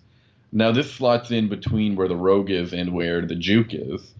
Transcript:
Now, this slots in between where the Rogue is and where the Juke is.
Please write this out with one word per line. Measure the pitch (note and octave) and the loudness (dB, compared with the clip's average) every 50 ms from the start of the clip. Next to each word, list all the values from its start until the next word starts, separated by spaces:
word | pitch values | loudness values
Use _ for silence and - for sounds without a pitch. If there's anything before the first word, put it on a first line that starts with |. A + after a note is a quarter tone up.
| _ _ _ _ _ _ _ _ _ _ | _ _ _ _ _ _ _ _ _ _
Now, | - A2 A2+ A2+ | 0 2 2 4
this | A2+ C3 D3 D3 | 4 2 0 -2
slots | - - C3 B2 A#2+ A#2 - - | -4 -2 2 2 2 2 0 -2
in | A#2+ A2+ A2 G2+ | -2 0 0 0
between | G2+ F2+ - - A2 G#2+ G#2+ G#2+ G2+ | -2 -4 -4 -2 0 0 0 0 0
where | F#2+ F#2 F2+ | 0 0 0
the | F2+ | 0
Rogue | F2 F2+ F#2+ G2 G2+ F#2+ F#2 | 0 2 4 4 4 2 0
is | F#2+ F2+ F2 E2+ F2+ | 0 -2 -2 -2 -4
and | F2 F2 F2+ F2 | -4 -4 -2 -2
where | E2+ E2+ E2+ E2+ E2+ E2+ | -2 -2 0 -2 -2 -2
the | E2 E2+ | -4 -4
Juke | E2+ E2 F#2+ G#2 A#2 A2+ - - | -4 0 2 4 2 2 2 -2
is. | C2+ B1 C2 - - - - - | -8 -8 -8 -8 -10 -10 -14 -20